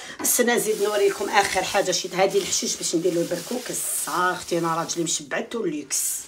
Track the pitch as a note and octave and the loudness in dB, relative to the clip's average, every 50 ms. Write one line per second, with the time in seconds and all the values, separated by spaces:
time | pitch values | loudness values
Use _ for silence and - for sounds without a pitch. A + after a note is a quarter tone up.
0 | - - - - - - - - A#3 A#3 A#3+ G3+ - G#3+ G#3+ F#3 G3+ G#3 G#3+ G#3 | -14 -14 -10 -4 -2 2 2 4 4 4 2 2 2 0 0 0 0 0 2 4
1 | G3+ G3 - - G3+ - - G#3 G3+ - - F#3+ F#3 - - G3+ F3+ F#3 E3+ - | 4 4 2 0 -2 2 2 2 2 4 2 0 0 2 2 2 2 2 0 0
2 | - F3 F3 F3+ F#3+ F#3+ G3 G3+ F3 - - - B3+ G#3 - - F3+ - - E3 | -2 -2 2 2 2 4 4 2 2 2 0 0 0 -2 -4 -4 -2 0 0 2
3 | E3+ F#3 E3 E3+ E3 - F3 E3+ - - B2+ B2+ B2+ - C#3 - - - - - | 2 2 2 2 0 0 -2 -4 -4 -4 -6 -6 -4 -4 -6 -4 -4 -4 -4 -4
4 | - - D3+ E3+ F3+ F3+ F3 F3 - - F3 E3+ E3 E3+ D#3+ E3 D#3+ D3+ - E3+ | -2 -2 0 2 2 2 0 -2 -2 -2 0 0 2 0 0 0 -2 -2 -2 -2
5 | E3+ D#3+ - - - B2+ D#3+ - A3+ - - A#3 G3+ E3+ D3+ D3 C#3+ - - - | 0 0 -2 -4 -4 -4 -4 -4 -4 -4 -4 -4 -2 -2 -4 -4 -6 -4 -4 -2
6 | - - - - - | -2 -2 -4 -6 -10